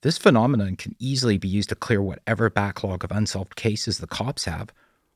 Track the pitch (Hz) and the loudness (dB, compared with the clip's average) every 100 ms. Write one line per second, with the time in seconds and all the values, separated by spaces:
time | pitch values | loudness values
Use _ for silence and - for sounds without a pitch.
0 | 139 - 220 127 120 135 98 92 - - | 0 4 6 6 4 2 0 -4 -8 -6
1 | 127 135 127 101 98 98 98 - - 107 | -4 0 4 2 2 0 -2 -4 0 0
2 | 98 - - 110 113 101 101 - 101 90 | 0 -4 -4 0 2 2 -2 -2 -4 -4
3 | 90 101 107 95 95 - 113 107 - 98 | -4 -2 -2 -2 -8 -4 -2 -2 -4 -4
4 | - - 110 147 - 80 101 _ _ _ | -6 -4 -4 -4 -6 -6 -8 _ _ _
5 | _ | _